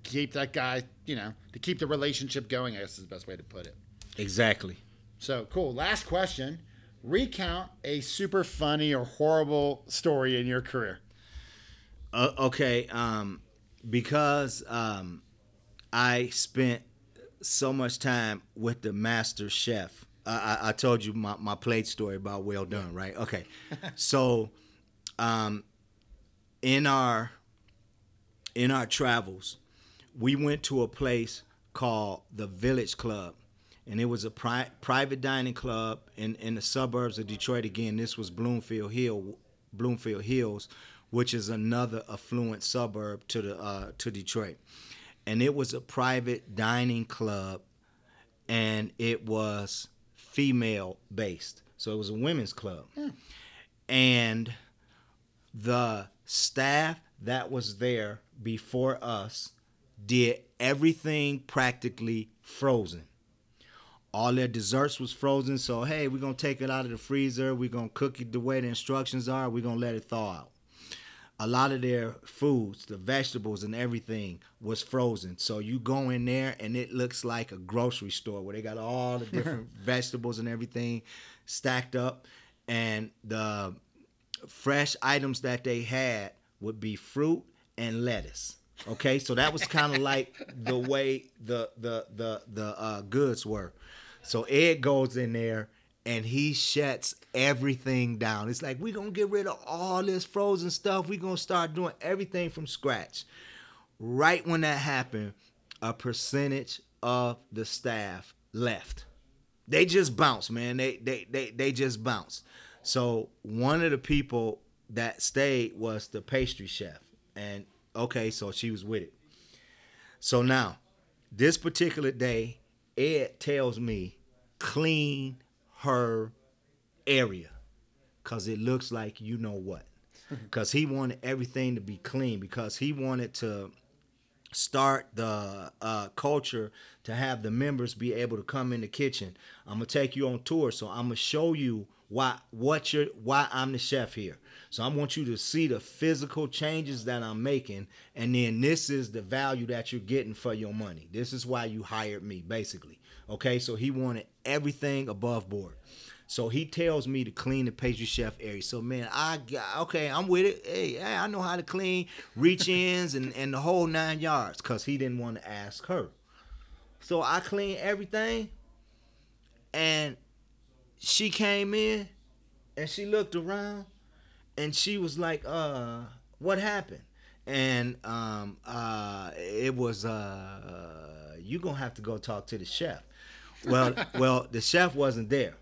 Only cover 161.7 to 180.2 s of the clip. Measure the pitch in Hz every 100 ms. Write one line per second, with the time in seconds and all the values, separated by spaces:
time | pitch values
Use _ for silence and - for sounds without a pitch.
161.7 | 185 190 180 175 - - - 160 180 185
162.7 | 180 180 180 175 135 131 120 139 135 156
163.7 | 180 165 160 160 156 160 147 101 - -
164.7 | 113 - 143 131 123 120 113 90 104 101
165.7 | - - 185 95 - _ - - - -
166.7 | - - - - 170 127 170 - 202 202
167.7 | 190 180 202 190 214 226 226 214 - -
168.7 | - _ _ _ _ _ _ _ _ _
169.7 | 151 160 156 147 123 _ _ _ _ _
170.7 | _ _ _ - - 214 - 208 202 202
171.7 | 214 214 214 196 - - _ _ _ _
172.7 | - 151 - 202 214 196 175 170 202 202
173.7 | 208 196 - - - - - - - 151
174.7 | 147 196 202 170 143 165 151 120 165 151
175.7 | 135 120 117 123 - - - 165 190 208
176.7 | 202 - - - - - - - 135 131
177.7 | 123 120 123 110 117 113 107 101 - -
178.7 | 120 113 110 104 101 92 82 90 107 131
179.7 | 127 120 107 113 110